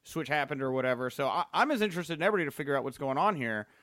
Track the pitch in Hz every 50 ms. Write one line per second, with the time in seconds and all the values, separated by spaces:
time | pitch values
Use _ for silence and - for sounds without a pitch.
0 | _ - - 160 147 135 147 151 139 139 151 135 135 131 131 131 127 127 127 120
1 | 127 127 - - 139 127 113 175 - - - 175 247 302 294 214 214 202 165 180
2 | 165 151 165 151 165 208 214 185 160 143 - - 147 139 139 135 120 135 120 -
3 | 143 135 135 147 185 214 196 143 123 113 107 107 107 _ _ _